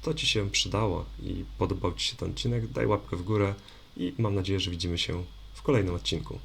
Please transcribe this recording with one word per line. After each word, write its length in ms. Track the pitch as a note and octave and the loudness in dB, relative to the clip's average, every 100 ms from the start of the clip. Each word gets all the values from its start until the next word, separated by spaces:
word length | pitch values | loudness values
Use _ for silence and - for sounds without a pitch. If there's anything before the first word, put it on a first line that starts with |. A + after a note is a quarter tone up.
to 120 | - | -2
Ci 140 | D#3 - | 0 2
się 220 | A2 G2+ | 2 2
przydało 560 | - F#2 G2 A2 E2+ D#2+ - | 0 2 2 2 0 -4 -8
i 220 | - F2+ F2 - | -6 -4 -6 -2
podobał 360 | F#2 F#2 F2+ | 0 2 0
Ci 140 | F2 - | 0 -4
się 80 | - | -2
ten 140 | F2 | -4
odcinek, 380 | E2+ A#2+ A#2+ A2+ | -2 0 0 0
daj 200 | B2 A2+ | 2 2
łapkę 300 | G2+ - F2+ | 2 0 -6
w 60 | |
górę 300 | F2+ G#2+ G2 G2 - - - - | 0 4 4 0 -10 -20 -18 -4
i 160 | - - | -4 0
mam 180 | A2 G2 | 2 2
nadzieję, 240 | F#2+ G2 | 2 2
że 120 | G2 | 0
widzimy 260 | F2 F2 E2+ | 0 0 0
się 260 | - F2 F2 - - | 0 -2 -4 -10 -16
w 80 | - | -6
kolejnym 340 | - C3+ F#2 F2 | 4 4 4 0
odcinku. 440 | - E2 - - | 0 -2 -4 -10